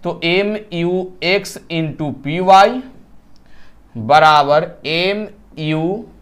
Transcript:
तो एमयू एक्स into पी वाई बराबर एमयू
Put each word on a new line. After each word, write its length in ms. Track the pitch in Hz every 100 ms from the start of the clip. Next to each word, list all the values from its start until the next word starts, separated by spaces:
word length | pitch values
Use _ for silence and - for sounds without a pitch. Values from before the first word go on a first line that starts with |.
तो 180 | 175 170
एमयू 880 | 170 180 208 214 - 175 175 185 185 -
एक्स 360 | 165 196 196 - -
into 420 | 165 160 131 147 -
पी 160 | 139 165
वाई 440 | 185 190 208 254 - - - - _ - _ - - - _ 117
बराबर 840 | 110 151 156 151 139 151 170 - 143
एमयू 1200 | 165 185 208 214 - _ - 156 156 165 208 233 -